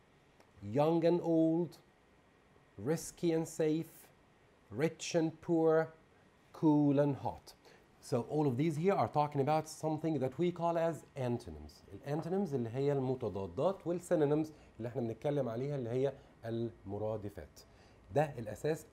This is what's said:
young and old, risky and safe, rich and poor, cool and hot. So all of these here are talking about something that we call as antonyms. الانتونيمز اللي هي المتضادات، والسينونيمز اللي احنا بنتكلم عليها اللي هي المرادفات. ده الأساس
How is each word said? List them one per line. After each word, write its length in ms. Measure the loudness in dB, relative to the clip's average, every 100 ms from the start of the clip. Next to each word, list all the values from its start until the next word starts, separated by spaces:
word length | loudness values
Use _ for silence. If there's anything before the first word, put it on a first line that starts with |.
| _ _ _ _ _ -14
young 420 | -4 2 4 4
and 160 | 4 2
old, 560 | 2 4 4 2 -2 -6 -20 _ _ _ _ _ _ _ _ -8
risky 540 | -4 -4 -4 -4 0
and 160 | 0 0
safe, 600 | -2 0 0 -2 -10 -20 -20 _ _ _ _ _
rich 440 | -2 -2 -2 -2
and 260 | 0 0 -2
poor, 540 | 0 2 4 4 2 -4 _ _ _ _ _
cool 480 | 0 4 6 6 6
and 160 | 4 0
hot. 380 | -4 -8 -12 -20 -20 -20 -20 _
So 220 | -4 -2
all 240 | 0 0 2
of 80 | 2
these 200 | 0 0
here 180 | 2
are 140 | 2 2
talking 320 | 2 0 2
about 280 | 2 2 0
something 500 | -4 -4 -2 0 0
that 180 | -2 0
we 120 | -2
call 260 | 0 0 2
as 280 | 0 -2 -8 -6
antonyms. 680 | -2 -2 -6 -14 -14 -18 -18
الانتونيمز 640 | -14 -6 -4 -2 -2 0
اللي 160 | -2 -2
هي 220 | -2 0
المتضادات، 920 | 0 0 -2 -4 -4 -6 -2 -2 -2 -4
والسينونيمز 640 | -6 0 2 4 2 0 -8 -20 -10
اللي 100 | -8
احنا 120 | -4
بنتكلم 480 | -4 -4 -2 -2 -2
عليها 280 | -4 -4 -4
اللي 140 | -4
هي 220 | 0 -2 -4 -14 -14
المرادفات. 1160 | -8 -4 -6 -8 -10 -6 -4 -4 -8 -12 -16 -18 -20 -20 -20 -20 -4
ده 240 | -2 0 -2
الأساس 480 | -10 -6 -4 -4 -6